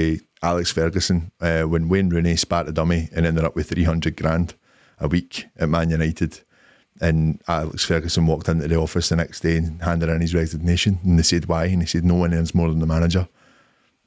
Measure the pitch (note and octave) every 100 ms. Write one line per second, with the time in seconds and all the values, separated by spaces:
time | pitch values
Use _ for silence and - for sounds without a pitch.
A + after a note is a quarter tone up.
0 | D#2+ D#2+ _ - E2+ F2 F2+ - E2 F2+
1 | - F2+ E2 - E2+ E2 D#2+ E2 E2 F#2+
2 | F#2 E2+ E2+ E2+ - E2+ D2+ D#2+ E2 E2+
3 | D#2+ E2+ E2 D#2+ D#2+ E2+ D#2+ F2 E2 E2
4 | D#2+ - D#2+ E2 F2 - _ _ _ -
5 | D2+ F2 - - - - D#2+ E2 E2 D#2+
6 | D#2+ D#2+ E2 - _ _ _ _ _ -
7 | E2 D#2+ D#2+ - - E2 D#2+ - - E2
8 | E2+ E2+ E2 D#2 - E2 D2 E2 D#2+ F2+
9 | - E2 D#2+ - E2 E2 D#2+ E2 E2+ E2+
10 | E2 D#2+ E2 E2+ E2 D#2 E2+ F2 G#2+ F#2
11 | F#2 E2+ E2+ E2+ D#2+ E2 F2+ F2+ E2 F2
12 | F2 F2 E2+ E2 E2 F2 E2 D#2+ D#2+ D#2+
13 | E2+ F2+ F2+ _ _ _ _ _ _ _